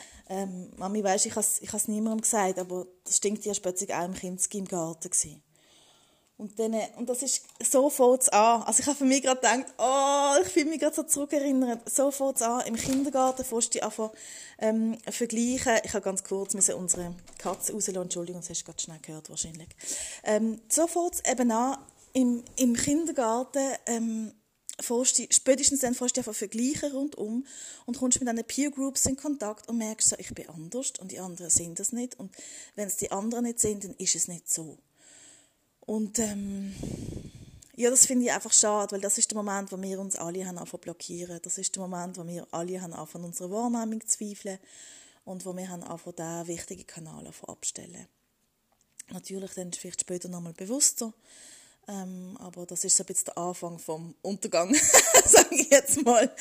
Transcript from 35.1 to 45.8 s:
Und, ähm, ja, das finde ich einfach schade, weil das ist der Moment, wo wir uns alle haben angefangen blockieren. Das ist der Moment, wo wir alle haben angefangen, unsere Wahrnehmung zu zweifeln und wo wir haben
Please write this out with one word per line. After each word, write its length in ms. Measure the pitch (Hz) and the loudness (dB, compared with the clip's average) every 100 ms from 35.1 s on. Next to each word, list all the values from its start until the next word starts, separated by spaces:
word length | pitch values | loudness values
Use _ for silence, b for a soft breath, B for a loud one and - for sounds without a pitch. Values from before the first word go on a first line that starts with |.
| B B B B B B _ - | B B B B B B _ -4
Und, 320 | 214 208 208 | -2 0 -2
ähm, 560 | 214 202 202 196 196 196 B B B B B B B B B - | -2 -4 -6 -6 -8 -8 B B B B B B B B B 2
ja, 140 | 240 | 4
das 160 | 262 - | 6 6
finde 200 | 247 247 | 4 2
ich 60 | |
einfach 200 | 165 226 | 0 4
schade, 400 | - 214 208 202 | 4 4 2 0
weil 80 | 202 | -4
das 180 | 202 233 | -2 0
ist 120 | - | 0
der 60 | 214 | 0
Moment, 340 | 208 196 196 | -2 -4 -4
wo 80 | 185 | -8
wir 180 | 190 190 | -6 -6
uns 180 | 196 - | -6 -6
alle 300 | 165 180 185 | -6 -6 -8
haben 120 | 180 | -10
angefangen 240 | 170 175 | -12 -12
blockieren. 580 | - 170 - 175 180 170 | -12 -12 -10 -10 -10 -10
Das 160 | 175 190 | -8 -6
ist 160 | 190 | -6
der 80 | - | -6
Moment, 340 | 185 180 180 180 | -6 -6 -8 -8
wo 100 | 170 | -8
wir 200 | 175 - | -10 -8
alle 280 | 165 175 185 | -6 -4 -6
haben 120 | 180 | -8
angefangen, 340 | 165 156 180 175 | -12 -12 -12 -10
unsere 240 | 175 180 | -10 -6
Wahrnehmung 500 | 202 240 233 226 220 | -4 -2 -2 -2 -6
zu 180 | - - | -4 -6
zweifeln 400 | 208 202 196 190 B B B B B B | -6 -8 -10 -12 B B B B B B
und 200 | - 185 | -14 -12
wo 120 | 185 180 | -10 -10
wir 120 | 185 | -10
haben 140 | 175 | -12